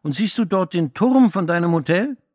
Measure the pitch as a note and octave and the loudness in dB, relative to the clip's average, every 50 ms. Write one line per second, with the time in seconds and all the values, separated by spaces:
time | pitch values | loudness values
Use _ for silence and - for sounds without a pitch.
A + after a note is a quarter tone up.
0 | - D3+ C3+ - A3 G3+ - - A3+ E3 G3 F#3+ F#3 - - F3 E3 C3+ _ - | -6 -6 -4 -2 -4 -2 -2 -2 -2 0 0 -2 -2 -2 -2 -4 -4 -4 _ 0
1 | G#3 B3+ B3+ C4 B3+ G#3 - G3+ F3+ D#3 F3 E3+ E3+ E3+ E3 E3 C3 - E3 F#3 | 0 2 4 4 4 4 2 -2 -2 0 0 0 0 0 0 0 0 0 0 0
2 | A3+ D4 C4 _ _ _ | 0 -4 -6 _ _ _